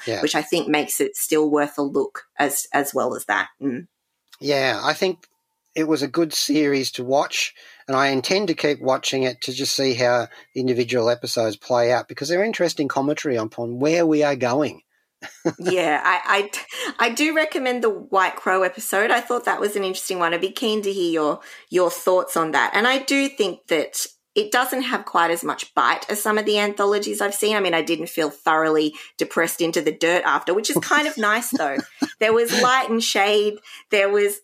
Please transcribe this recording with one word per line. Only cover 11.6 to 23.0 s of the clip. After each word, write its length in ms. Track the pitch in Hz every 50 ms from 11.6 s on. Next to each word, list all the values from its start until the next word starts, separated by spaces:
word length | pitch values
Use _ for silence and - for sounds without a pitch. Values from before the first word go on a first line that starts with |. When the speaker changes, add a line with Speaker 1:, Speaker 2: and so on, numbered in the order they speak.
| - - 127 120 120 120
Speaker 1:
out, 160 | 123 113 -
because 220 | - 123 - 143 147
they're 140 | 175 180 208
interesting 440 | 226 214 - 180 160 - - 143
commentary 480 | 131 - 139 135 143 151 - - 151 123
upon 420 | 113 110 107 - - 120 117 120 123
where 240 | 139 156 165 175 170
we 180 | 160 156 147 147
are 120 | 143 143
going. 460 | 123 123 120 127 147 147 107 - - _ _ _ _ _ _ _ _
<laughs> 380 | - - - - - 170 - -
Speaker 2:
Yeah, 420 | 175 180 185 180 165 156 147 - -
I, 460 | 185 185 175 - - 190 202 202 208 - - - - - - 494 330 - -
I, 80 | 233
I 20 | 240
do 260 | 233 277 294 320 311
recommend 480 | 311 302 311 - 302 262 254 240 247 233
the 60 | 220
White 460 | 196 180 - - 196 190 185 180 -
Crow 280 | - - 208 185 190 185
episode. 480 | 180 - 226 - - - 196 214 247
I 100 | 254 233
thought 240 | 240 - 247 240 -
that 140 | 202 185 -
was 160 | 202 208 208
an 80 | 208 196
interesting 340 | 185 190 - - - 185 180
one. 140 | 170 165 175
I'd 80 | 170
be 100 | 190 196
keen 300 | - - 254 220 214 214 202
to 80 | 196 196
hear 180 | 196 175 170
your, 280 | 160 160 151 147 175 - - - - - - _
your 200 | - 185 180 170
thoughts 440 | 170 - - 185 185 180 175 - -
on 140 | 165 160 160
that. 200 | 143 135 117 - -
And 140 | 202 220
I 120 | 254 262
do 280 | 269